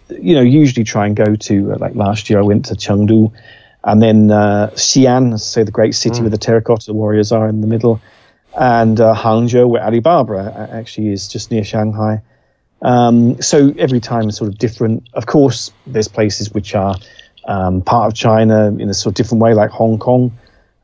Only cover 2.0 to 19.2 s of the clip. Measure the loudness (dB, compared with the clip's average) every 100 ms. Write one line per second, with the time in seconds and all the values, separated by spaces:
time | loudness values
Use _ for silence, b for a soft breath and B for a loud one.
2 | -2 -4 0 0 2 0 -2 -8 -2 0
3 | 2 4 2 B B B B B 0 2
4 | 4 4 4 4 2 0 -2 -4 -2 2
5 | 4 2 0 -2 -4 -2 -2 0 0 0
6 | -4 -2 -4 -2 0 0 0 -4 -2 -4
7 | 0 0 0 0 0 -2 -2 0 0 -2
8 | b b b b _ -2 0 2 2 4
9 | 2 2 0 0 2 2 2 2 -2 0
10 | 2 2 0 -4 -8 -12 -12 -12 -12 -6
11 | -6 -6 -8 -12 -6 -4 -4 -4 -4 -2
12 | -4 -4 -8 _ _ _ _ _ 0 2
13 | 4 4 2 0 0 4 2 2 -2 -2
14 | -2 -4 -4 -4 -8 -4 -6 -2 -2 -2
15 | -6 -10 0 2 2 0 -12 _ -8 -6
16 | -4 -2 -2 -4 -6 -8 -4 -4 -2 -4
17 | B B B B -8 -4 -2 -2 0 0
18 | 0 0 0 2 4 2 2 -2 -6 -4
19 | -4 -4